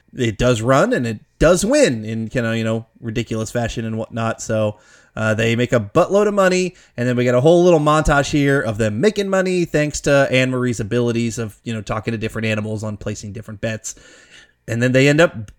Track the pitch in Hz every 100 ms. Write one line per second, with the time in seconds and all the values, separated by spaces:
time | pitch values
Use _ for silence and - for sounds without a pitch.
0 | _ - 120 98 120 117 117 135 208 226
1 | 120 107 - _ 151 180 196 294 233 113
2 | 107 113 113 131 113 113 113 113 113 _
3 | 120 110 113 110 110 120 117 - 113 110
4 | 107 117 113 - - 110 107 - _ _
5 | _ - 110 107 117 117 123 123 104 156
6 | 180 196 208 202 190 185 180 - _ -
7 | 123 123 123 123 143 175 180 165 147 156
8 | 151 143 139 151 143 139 113 104 110 107
9 | 202 208 196 190 185 180 170 156 147 -
10 | 160 139 139 127 131 127 123 117 104 120
11 | 120 117 117 107 113 - - 110 101 110
12 | 120 113 110 113 110 107 107 107 107 107
13 | - 104 104 98 - 107 113 110 - -
14 | - - _ - _ _ - 113 127 127
15 | 143 147 165 117 104